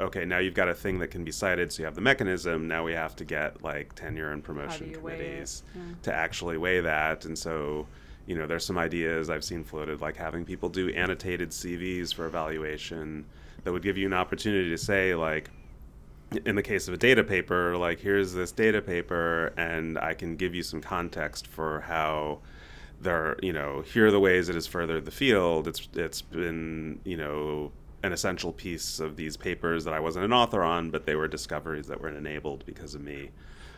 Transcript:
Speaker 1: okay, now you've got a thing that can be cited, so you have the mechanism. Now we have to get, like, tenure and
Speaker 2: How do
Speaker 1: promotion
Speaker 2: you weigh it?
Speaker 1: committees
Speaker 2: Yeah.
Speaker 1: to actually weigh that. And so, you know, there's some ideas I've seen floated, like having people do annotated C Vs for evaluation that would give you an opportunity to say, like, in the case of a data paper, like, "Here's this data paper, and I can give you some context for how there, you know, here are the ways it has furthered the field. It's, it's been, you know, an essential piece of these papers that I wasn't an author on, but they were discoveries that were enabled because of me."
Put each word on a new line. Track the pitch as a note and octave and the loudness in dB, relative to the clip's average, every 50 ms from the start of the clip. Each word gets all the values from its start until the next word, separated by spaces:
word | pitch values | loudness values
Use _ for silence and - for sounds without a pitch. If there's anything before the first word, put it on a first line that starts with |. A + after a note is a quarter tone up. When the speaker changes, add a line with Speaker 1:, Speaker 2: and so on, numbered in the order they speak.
Speaker 1:
okay, | F#2+ F#2 - G2 E2+ | -2 -2 0 -2 -2
now | F2 F#2 F2+ | 0 2 2
you've | F#2+ F#2+ E2+ | 2 2 4
got | G2 F#2 F2+ | 4 4 4
a | E2+ | 2
thing | - - G2+ F#2 F2+ | 0 0 -2 0 0
that | F2 D#2 | -2 -2
can | - F2+ E2+ | -4 -4 -6
be | D#2+ D2+ | -6 -4
cited, | - G#2 F#2+ F2+ F2 F2 E2 | 0 2 2 4 2 2 0
so | - - D#2+ | -2 -4 -4
you | |
have | D#2 D2 | -4 -2
the | E2+ | 2
mechanism. | G2 C3 C3+ C3+ A#2 F#2+ F#2 F2 D#2+ F2 E2 D#2+ D#2+ | 4 4 6 6 4 2 0 0 0 0 0 0 0
Now | E2 D#2+ E2 E2 | 0 -2 0 0
we | E2 E2 | 0 0
have | E2 D#2+ D#2+ - | 0 -2 -4 -4
to | - E2 | -8 -8
get, | D2+ D#2+ D2+ D2+ D2 - - - | -4 -2 -2 -2 -2 -2 -4 -6
like, | D#2 D2 D2 C#2+ - - | -6 -4 -4 -6 -8 -12
tenure | - - D#2 D#2 D#2 D#2 D2+ D2+ | -12 -8 -6 -6 -4 -4 -4 -4
and | D2 D2 | -6 -6
Speaker 2:
How | - D#2+ | -6 -6
do | |
Speaker 1:
promotion | D2 C#2+ C#2+ - - D2+ - | -6 -6 -6 -6 -6 -8 -10
Speaker 2:
you | - - | -10 -10
weigh | - - - | -10 -8 -8
it? | - | -8
Speaker 1:
committees | C#2+ C#2+ C#2 C#2 C#2+ - - - - - - | -8 -8 -8 -8 -8 -10 -10 -12 -12 -14 -14
Speaker 2:
Yeah. | F3+ - - F2 - - | -12 -12 -12 -12 -8 -4
Speaker 1:
to | - - | -2 0
actually | D#2+ D#2+ E2 - - E2 E2+ E2 | 2 0 0 -2 -2 -4 -2 -2
weigh | D#2 E2 F2+ F#2 F#2 | 0 2 4 4 4
that. | E2+ E2 D#2 D2+ D#2 D#2 D#2+ D2+ D#2+ | 4 4 4 4 2 2 0 0 -4
And | E2 D#2+ D#2+ | -6 -6 -6
so, | - F2 D#2+ D#2 D2 D2 D2+ D2+ D2+ D2+ - - - - - - - | -4 -4 -2 -2 -2 -2 -2 -4 -4 -6 -10 -18 -18 -18 -18 -14 -8
you | - F2+ | -6 -4
know, | D#2+ D#2 | -4 -2
there's | D2 E2 E2+ - | -2 -2 -2 -2
some | - F#2+ F2 | -2 0 0
ideas | E2 E2 D#2+ E2+ E2 D#2+ E2 E2 D#2+ D#2 | 0 0 0 0 0 2 2 0 0 0
I've | E2 D2+ D2 | -2 -2 -4
seen | - F2+ E2+ D#2 | -4 -6 -6 -6
floated, | - - D#2 D2+ D2+ D2+ C#2+ | -6 -6 -6 -4 -4 -4 -4
like | D2+ D2+ D#2 | -4 -4 -4
having | - F2 D#2+ D#2 E2+ F2 | -4 -6 -6 -4 -4 -6
people | E2+ F#2 E2+ - F2 | -6 -6 -4 -4 -2
do | E2 F#2 F#2 F2+ | 0 0 0 0
annotated | - - F2+ F#2 F#2 - - F#2+ F2+ E2+ F2 E2 - | 2 2 2 2 2 0 -2 -2 -2 -2 -2 -4 -6
C | - - F2+ F2 | -6 -6 -6 -6
Vs | E2+ F2+ F#2 F#2 F2+ F2 D#2+ - | -4 -4 -4 -2 -2 -2 -4 -4
for | - E2 | -4 -4
evaluation | D#2+ D#2 E2+ D#2+ D#2 D#2+ D#2 D#2 D2+ D2+ D2+ - - E2+ D#2+ D#2 D#2 D#2 D2+ D2+ - - - - - - - - | -4 -2 -2 -2 -2 -2 -2 -2 -4 -4 -6 -6 -8 -8 -6 -6 -6 -8 -8 -10 -12 -14 -18 -18 -18 -14 -8 -4
that | F#2+ F2+ | -2 -2
would | F2+ F2 | 0 2
give | G2+ F#2+ | 0 2
you | G2 F#2+ | 2 2
an | G2 F#2+ | 2 4
opportunity | F2+ F#2 - - - - G#2+ G#2 F#2+ F#2 E2+ | 2 2 2 0 -2 0 2 4 4 4 2
to | E2 D#2+ | 2 0
say, | - - G2+ G2 F#2+ F#2 F#2 | 0 2 4 4 6 4 4
like, | E2 D#2+ D#2+ D#2 D#2 - - - - - - - - - - - - - - - - - - - - - | 4 2 2 0 0 -2 -6 -12 -18 -18 -18 -18 -18 -18 -18 -18 -18 -18 -18 -18 -18 -10 -6 -4 -2 0
in | A#2 G2+ | 0 2
the | G2+ G2 | 2 2
case | - G#2 F#2 - | 2 0 0 0
of | - F2+ | 0 0
a | |
data | F2 A2+ B2 C3 A2+ G2+ | 4 6 8 8 8 8
paper, | - G2 F2+ E2+ - F2+ F2+ F2+ F2 F2 | 6 4 2 2 4 2 4 4 4 2
like, | F2 F2 E2+ E2+ - | 2 2 2 0 0
"Here's | - G2+ G2 G2+ G2 F#2 F2+ | 2 4 4 4 4 4 2
this | F2+ F2+ E2+ - | 0 -2 -2 2
data | - A2 A2 G#2+ G#2+ | 4 6 6 6 4
paper, | - - F2+ F2 E2+ - F2+ E2+ E2+ E2+ E2 E2 E2 - - | 2 0 0 -2 0 0 2 2 2 4 4 2 2 0 0
and | - E2+ E2 E2 D#2+ E2 E2 D#2+ - | 0 -2 0 0 0 -2 -2 -2 -2
I | - D#2+ D#2+ | 0 -2 -2
can | - - E2 E2 | -2 -4 -6 -2
give | D2+ F#2 F2+ F2 | 0 -2 -2 0
you | F2 E2 | -2 -4
some | - - D#2+ | -4 -4 -6
context | C#2+ - F#2+ F2 E2+ E2+ - F2 D2+ D2+ - - - - | -4 -2 -2 -2 -2 -2 -2 -2 -4 -4 -4 -6 -12 -10
for | - - D#2+ D#2 D#2 D#2 | -6 -2 -2 0 0 -2
how | D2+ - E2 D#2+ D#2 D#2 D#2 D2+ D2+ D2+ D2+ D2+ - - - - - - - - - - - - | -2 -2 0 2 2 2 2 0 0 -2 -4 -6 -8 -14 -18 -16 -18 -16 -16 -16 -16 -16 -12 -4
there, | - F#2 E2+ E2 D#2+ D#2 B1+ - - | 0 2 2 2 2 2 0 0 0
you | F#2 F2 | 0 0
know, | D2+ C#2+ C#2+ C#2 C#2+ | 0 -2 -2 -4 -4
here | D#2 - - A#2 A2 | -6 0 6 8 8
are | G#2+ G2+ | 10 10
the | G2+ | 10
ways | G2 F#2+ F2+ F#2 F2 E2+ | 8 8 8 8 6 4
it | F2+ | 0
has | E2 D2+ | -2 -2
furthered | - - F2+ E2+ D#2+ D#2+ D#2+ D2 | -2 -2 -2 0 0 0 -2 -2
the | D#2+ | -4
field. | - - C#3 C3+ A2+ G2 F2+ F2 E2 D#2 D#2 | -4 0 4 6 6 6 6 6 4 4 2
It's, | E2 D#2+ - - - - | 0 -4 -6 -8 -8 -4
it's | E2 E2+ D2+ - - - | -4 -4 -2 -4 -8 -10
been, | - D#2+ E2 F2 E2+ D#2+ E2 D#2+ D#2+ D#2+ D#2+ D#2 D#2 D2 - - | -8 -4 -2 -2 -2 -2 -2 -4 -4 -4 -4 -6 -6 -8 -8 -6
you | F#2+ F2+ | -6 -4
know, | D#2+ D#2 D2 D2 D2+ D2+ D2+ D2+ D2+ D2+ C#2+ - - - - - - - | -4 -2 -2 -2 -2 -2 -2 -2 -2 -4 -6 -8 -12 -16 -18 -10 -4 -2
an | G2 F2+ | -2 0
essential | E2+ - G2 F#2 F2+ - F2 E2+ | 0 0 0 0 -2 -2 -4 -4
piece | - - F#2 E2+ D#2+ - - - - | -6 -6 -6 -6 -6 -6 -6 -4 -4
of | D#2 D#2 D2+ | -4 -4 -4
these | D#2 D#2+ D#2 D2 | -4 -6 -6 -6
papers | - - F#2+ F2 - - E2+ E2 E2 D2+ | -4 -4 -4 -2 0 0 2 2 2 0
that | E2 D#2+ | 0 0
I | D#2 | 0
wasn't | D#2 E2 E2 F2+ F#2 | 0 0 0 0 2
an | G#2+ A#2+ | 4 6
author | B2 A#2+ A2+ - G2+ F2 | 6 6 6 4 4 4
on, | E2 E2+ E2+ E2 E2 | 4 4 2 2 0
but | D2+ - - | -2 -2 0
they | - D2+ | 0 0
were | D2+ D#2 | 2 2
discoveries | D#2 D2+ D2 - - - D2 D2 D#2+ D#2 D2+ D2 C#2 | 0 -2 -4 -6 -4 -4 -4 -4 -4 -4 -6 -6 -6
that | C#2+ - | -8 -6
were | - D#2 | -6 -6
enabled | D2+ D2 D2+ D2+ D2+ D2+ D2+ D#2 C#2 C2+ C2+ | -6 -6 -6 -6 -6 -4 -4 -6 -6 -6 -8
because | - - - - - D2+ | -12 -12 -12 -12 -12 -10
of | D2 C#2+ | -10 -10
me." | C#2+ D2 C#2 C#2 C#2 - - - - - - - - - | -8 -8 -10 -10 -12 -14 -16 -18 -18 -16 -16 -16 -18 -18